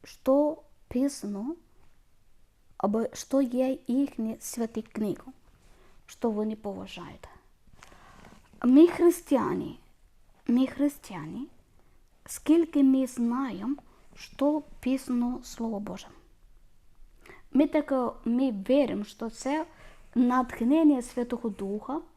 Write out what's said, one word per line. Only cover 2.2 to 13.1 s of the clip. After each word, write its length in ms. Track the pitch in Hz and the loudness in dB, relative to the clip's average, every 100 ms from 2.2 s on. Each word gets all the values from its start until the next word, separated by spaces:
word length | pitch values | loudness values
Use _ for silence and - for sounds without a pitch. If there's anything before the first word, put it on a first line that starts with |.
| _ - - _ _ - | _ -20 -20 _ _ -4
або 300 | 208 214 226 | -2 0 -2
що 280 | - - 269 | -6 -2 0
є 380 | 254 247 262 262 - | 0 0 -2 -2 -2
їхня 500 | 247 277 - 220 220 | -2 -2 -4 -8 -8
свята 420 | - - 226 220 | -10 -6 -6 -6
книга, 420 | 220 - 214 - - - _ _ - - - - - | -8 -6 -4 -4 -12 -20 _ _ -20 -20 -20 -20 -20
що 240 | - 240 | -6 -4
вони 260 | 208 220 214 | -2 -4 -6
поважають. 720 | 208 190 190 180 170 - - - _ _ - - - - - - - - _ - | -10 -10 -12 -16 -18 -18 -20 -20 _ _ -20 -20 -20 -20 -20 -20 -20 -20 _ -2
Ми 240 | 240 262 339 | 6 8 8
християни, 880 | - 349 339 - 269 - - - - _ _ _ _ _ _ - | 8 4 4 0 0 0 -4 -6 -12 _ _ _ _ _ _ -2
ми 200 | 240 262 | 0 0
християни, 800 | - 285 - - 185 151 190 302 - _ _ _ _ _ _ - | 0 -2 -2 -14 -12 -10 -12 -14 -18 _ _ _ _ _ _ -16
скільки 560 | - - 330 320 294 | -8 2 4 4 4
ми 240 | 269 262 | 4 4
знаємо, 720 | 262 | 0